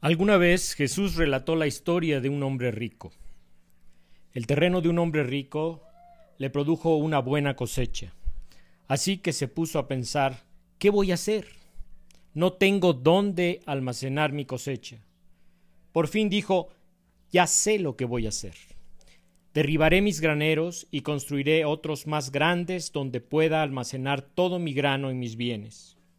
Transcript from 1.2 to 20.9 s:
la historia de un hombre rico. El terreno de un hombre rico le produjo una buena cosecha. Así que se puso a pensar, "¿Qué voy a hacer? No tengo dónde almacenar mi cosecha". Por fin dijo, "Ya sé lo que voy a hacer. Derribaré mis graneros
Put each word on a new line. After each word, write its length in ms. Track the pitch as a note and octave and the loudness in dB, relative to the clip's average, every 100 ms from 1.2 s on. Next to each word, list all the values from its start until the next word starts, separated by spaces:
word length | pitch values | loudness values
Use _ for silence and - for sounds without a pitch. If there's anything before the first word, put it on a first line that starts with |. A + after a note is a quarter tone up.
| D#3 C3+ B2+ E3 | 2 0 0 0
la 100 | D#3 | 0
historia 540 | - - F3 D#3+ C#3+ | -2 -2 0 2 0
de 80 | B2+ | 0
un 140 | C#3+ | -2
hombre 280 | C#3 C3+ B2 | -2 -2 -2
rico. 400 | A2 A#2 - A2+ - - - - - _ - - - _ - - | -4 -8 -10 -20 -16 -16 -18 -20 -20 _ -20 -20 -20 _ -20 -14
El 120 | - A2+ | -10 -2
terreno 360 | C#3+ F3 F3+ | 2 2 2
de 80 | E3 | 2
un 80 | E3+ | 2
hombre 260 | E3+ D3+ | 0 0
rico 580 | C3 C#3 C3+ D3+ D#3+ E3 - - - - - _ | -2 -4 -6 -6 -6 -8 -18 -20 -20 -20 -20 _
le 140 | C3+ | -4
produjo 460 | C#3 C#3+ D#3+ E3+ D#3 | -2 0 0 2 2
una 240 | D3+ D3 | 2 0
buena 360 | B2 D3 C#3+ C3+ | 2 0 0 -2
cosecha. 580 | A#2+ - B2 - - - - - - - - _ _ | -4 -2 -2 -2 -6 -6 -4 -4 -8 -18 -20 _ _
Así 300 | C3+ - G3 | -2 0 -2
que 160 | F#3 | -2
se 160 | D3+ C3 | -4 -4
puso 300 | - E3 D#3 | -4 -2 -2
a 100 | C3+ | -4
pensar, 560 | C3+ A#2+ D3 C3+ B2 _ - _ _ | -4 -4 0 0 -2 _ -20 _ _
"¿Qué 120 | G3 | 2
voy 200 | G3+ G3 | 4 2
a 40 | |
hacer? 340 | F3 - G#3+ - - - - - - - - - | 0 0 -4 -4 -18 -20 -14 -14 -14 -20 -20 -12
No 180 | D3 F3+ | 0 0
tengo 400 | F#3 G3 G3 F3+ | 4 2 4 4
dónde 720 | C3+ C3 F3+ G3+ F3 F3 F3+ | 4 4 4 4 0 0 -2
almacenar 680 | - C#3 B2+ B2 C3+ C#3 D3+ | -4 -4 -4 -4 -4 0 0
mi 120 | D3 | -2
cosecha". 580 | C#3 B2+ - C3 - A2+ - _ - - - _ _ - _ | -6 -8 -6 -8 -10 -20 -20 _ -20 -20 -20 _ _ -20 _
Por 160 | - D#3+ | 0 0
fin 220 | G#3+ G#3+ | 2 2
dijo, 400 | G3+ - F#3 - - _ _ _ _ _ | 0 2 0 0 -14 _ _ _ _ _
"Ya 140 | F3 F3 | 2 4
sé 320 | - - G#3+ | 4 2 0
lo 180 | E3+ A#2 | 0 -4
que 80 | |
voy 220 | B2+ A#2+ A2 | -4 -2 -2
a 20 | |
hacer. 280 | G#2 G2 E2+ - - - - - - _ _ _ | -4 -10 -16 -20 -20 -18 -20 -20 -20 _ _ _
Derribaré 480 | - D3 D3+ D#3 F3+ | 0 0 4 6 6
mis 180 | G3+ D#3 | 4 2
graneros 680 | D#3 D3 D3+ D#3 E3 F3 - | 0 2 2 2 0 -6 -8